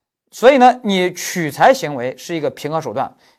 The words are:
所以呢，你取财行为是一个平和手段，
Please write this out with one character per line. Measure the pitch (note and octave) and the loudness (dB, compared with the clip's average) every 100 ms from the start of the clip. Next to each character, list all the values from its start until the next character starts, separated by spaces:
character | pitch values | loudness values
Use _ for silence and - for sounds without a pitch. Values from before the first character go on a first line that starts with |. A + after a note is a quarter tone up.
| _ _ _ | _ _ _
所 | - A#3+ | 2 4
以 | C#4 | 6
呢， | B3 B3 | 6 4
你 | G#3+ F#3+ F3+ | -2 0 0
取 | F3+ - F#3 D#3 | -4 -8 -6 -6
财 | C#3 G3+ | 2 0
行 | C4 D3+ C#3 | 2 -6 -6
为 | B2 B2+ | -8 -8
是 | - E3+ | -8 -6
一 | |
个 | C#3+ | -6
平 | B2+ D3 | -6 -6
和 | D#3+ | -6
手 | C#3 | -6
段， | A2 - _ _ | -6 -8 _ _